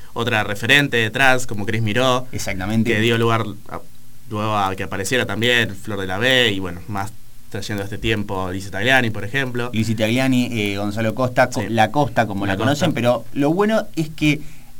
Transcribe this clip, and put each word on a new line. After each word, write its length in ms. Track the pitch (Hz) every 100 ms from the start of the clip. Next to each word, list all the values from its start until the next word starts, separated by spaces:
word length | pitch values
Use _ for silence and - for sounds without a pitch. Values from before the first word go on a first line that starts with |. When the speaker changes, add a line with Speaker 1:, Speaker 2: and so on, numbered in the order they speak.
| -
Speaker 1:
otra 300 | 117 117 110
referente 540 | 101 101 117 143 139 120
de 120 | 110
trans 360 | 113 135 127 -
como 200 | 104 101
Cris 160 | 107
Miró, 460 | 110 110 131 127 127
Speaker 2:
Exactamente. 640 | - - 95 95 113 113
Speaker 1:
que 80 | 110
dio 160 | 113 113
lugar 260 | 117 113 104 - -
a, 100 | 87 - - - - -
luego 280 | 107 107 107
a 160 | 95 95
que 80 |
apareciera 420 | 95 95 95 127 110
también 500 | 101 120 120 117 98
Flor 240 | 110 98
de 80 | 95
la 120 | 95
B 320 | 123 131 120
y 60 | 98
bueno, 200 | 95 87 -
más 240 | 101 98 - - - -
trayendo 340 | 104 - 101
este 140 | 98 101
tiempo 520 | 113 107 104 98 92
Lizzie 200 | 95 95
Tagliani, 380 | 95 117 131 117
por 160 | 110 104
ejemplo. 460 | 139 127 120 120
Speaker 2:
Lizzie 220 | 110 110 110
Tagliani, 520 | 107 123 131 127 123
eh, 240 | 117 104 101
Gonzalo 360 | 104 104 113 110
Costa, 340 | 123 120 123
co-, 120 | 127
Speaker 1:
Sí. 60 | 104
Speaker 2:
La 220 | 113 110
Costa, 360 | 147 135 - 117
como 180 | 98 101
Speaker 1:
La 80 |
Speaker 2:
la 40 | 98
conocen, 320 | 117 147 175
Speaker 1:
Costa. 40 | 120
Speaker 2:
pero 300 | 120 120 -
lo 180 | 135 139
bueno 300 | 170 208 220 - -
es 120 | 156
que 320 | 156 151 147 - - -